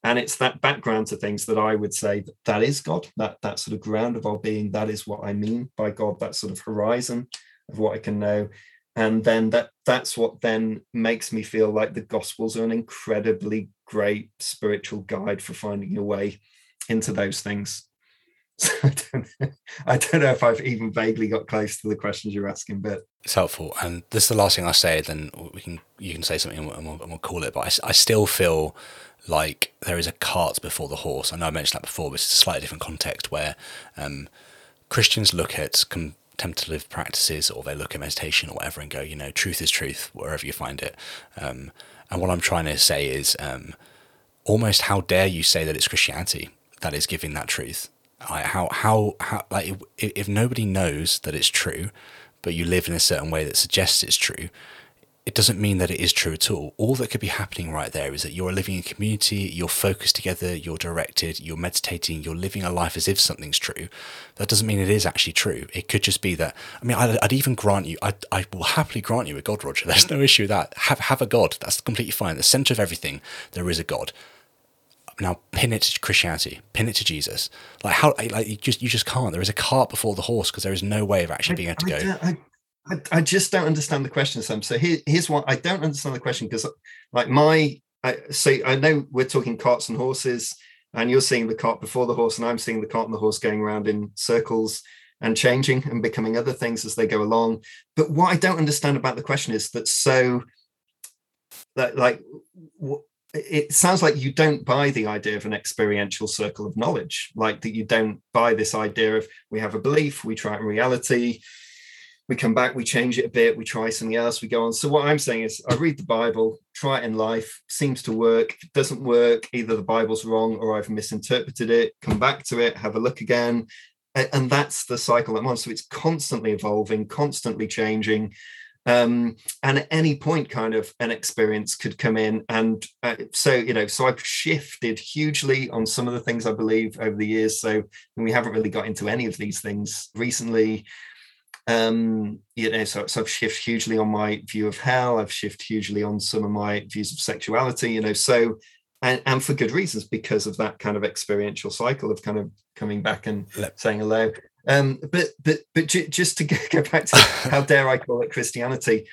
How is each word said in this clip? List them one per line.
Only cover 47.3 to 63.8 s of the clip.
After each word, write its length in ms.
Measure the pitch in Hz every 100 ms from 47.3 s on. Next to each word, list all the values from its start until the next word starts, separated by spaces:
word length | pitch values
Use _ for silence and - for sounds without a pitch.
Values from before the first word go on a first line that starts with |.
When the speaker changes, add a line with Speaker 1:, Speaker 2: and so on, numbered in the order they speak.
Speaker 2:
that 140 | 73 -
truth? 420 | - 62 - - _ _ _ -
Like, 160 | 76 76
how, 220 | 92 87
how, 440 | - 107 110 104 -
how, 260 | - 113 -
like, 280 | 101 85 98 - -
if, 140 | 107 98
if 120 | 101
nobody 380 | 101 120 120 107
knows 540 | 95 87 73 85 -
that 140 | -
it's 140 | 76 -
true, 420 | - 85 76 95 - - - - _
but 100 | -
you 120 | 85 85
live 220 | 90 -
in 60 |
a 60 | 85
certain 320 | - 73 76
way 120 | 80
that 140 | 76 -
suggests 460 | - - 95 -
it's 120 | - -
true, 340 | - - 87 - - - - _ _ _ -
it 80 | -
doesn't 240 | 104 98
mean 180 | 104 95
that 120 | 87
it 80 | 87
is 120 | 87
true 200 | - -
at 160 | 80 -
all. 220 | 92 73 -
All 180 | 110 131
that 140 | 120
could 120 | 113
be 60 | 98
happening 440 | - 104 - 82
right 200 | 76 71
there 220 | 76 69
is 80 | 71
that 100 | 76
you're 180 | 87 92
living 240 | 95 92 92
in 80 |
community, 540 | - - 107 107 - 101
you're 300 | 98 87 87
focused 480 | - 101 95 - -
together, 400 | 92 90 90 85
you're 220 | 82 80
directed, 640 | 85 82 - - 82 80
you're 180 | 80 80
meditating, 640 | 87 - - 87 - 80
you're 120 | 76 82
living 280 | 95 98
a 80 | 90
life 240 | 90 85 -
as 100 | 95
if 120 | 98
something's 400 | - - 73 -
true. 280 | - -